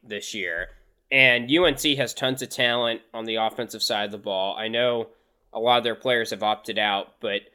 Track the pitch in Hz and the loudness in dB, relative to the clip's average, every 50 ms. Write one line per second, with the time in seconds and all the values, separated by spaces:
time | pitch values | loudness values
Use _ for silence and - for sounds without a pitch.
0 | _ - 107 101 - - - 107 92 87 82 85 92 - - - _ _ _ _ | _ -12 -12 -10 -10 -10 -8 -8 -8 -6 -6 -6 -8 -8 -12 -18 _ _ _ _
1 | _ _ 135 135 131 127 120 120 117 123 143 170 180 160 135 - - 151 139 135 | _ _ 4 6 8 8 6 4 2 2 2 4 4 4 2 2 0 0 0 0
2 | 127 113 - - 135 131 131 131 131 123 - - 127 120 120 120 120 117 113 113 | -2 -4 -4 -4 -4 -4 -2 -4 -6 -6 -2 0 0 2 2 0 0 -2 -2 -4
3 | - _ - 113 113 113 110 110 110 110 - - 120 104 - 107 - - 117 104 | -8 _ -12 -10 -6 -4 -2 0 0 -2 -2 -4 -8 -8 -6 -6 -4 -2 -2 -2
4 | 104 104 104 104 101 104 98 95 95 98 - - 110 110 113 117 123 123 120 117 | -2 -4 -6 -8 -6 -4 -2 -2 -2 -4 -4 -6 -6 -4 0 0 2 2 0 0
5 | 110 - - _ _ _ _ _ _ _ - 113 113 120 123 123 113 120 110 - | -4 -6 -12 _ _ _ _ _ _ _ -8 -2 2 4 4 4 4 0 -2 -2
6 | - 131 123 117 113 - 113 98 107 107 107 - - - 107 107 104 104 101 101 | 0 0 2 2 0 -2 -4 -2 0 0 -2 -2 -4 -6 -2 -2 0 0 0 -2
7 | - - _ _ - 107 101 101 - _ _ | -4 -8 _ _ -6 -6 -4 -6 -6 _ _